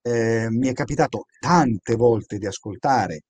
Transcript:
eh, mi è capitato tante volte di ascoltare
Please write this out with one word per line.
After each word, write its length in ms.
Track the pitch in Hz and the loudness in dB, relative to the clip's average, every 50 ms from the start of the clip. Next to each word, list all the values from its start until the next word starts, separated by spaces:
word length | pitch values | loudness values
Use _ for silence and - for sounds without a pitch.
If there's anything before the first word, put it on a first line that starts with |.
eh, 460 | _ 120 117 117 113 113 113 113 113 113 | _ -2 -2 0 0 0 0 0 0 -2
mi 180 | 113 117 131 | -2 0 0
è 60 | 131 127 | -2 -2
capitato 520 | - 143 - 143 143 151 - - 104 - _ _ _ | -4 -4 -4 0 0 0 0 -2 -10 -10 _ _ _
tante 560 | - - 175 175 147 127 110 95 _ - 117 | 0 2 4 4 4 2 0 -2 _ -2 0
volte 420 | 110 120 120 117 107 - _ 107 | 4 4 4 4 2 -2 _ -8
di 80 | 101 101 | -6 -6
ascoltare 760 | 98 95 - _ 107 95 - - 143 135 120 98 90 80 78 _ | -6 -8 -8 _ -12 -10 -4 -2 0 2 2 0 -2 -6 -10 _